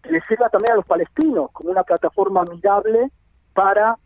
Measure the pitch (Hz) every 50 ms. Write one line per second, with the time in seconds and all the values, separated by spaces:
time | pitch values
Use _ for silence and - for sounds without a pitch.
0 | _ - - 165 - - 226 - 240 220 - 190 214 233 233 208 185 _ 170 170
1 | 165 - _ - 311 320 254 170 139 - _ - - 165 185 247 - - 170 170
2 | - 165 _ 415 392 392 392 370 175 175 170 170 170 202 202 202 202 220 220 226
3 | 247 277 _ _ _ _ _ _ _ _ _ 196 196 196 196 208 214 226 233 _
4 | _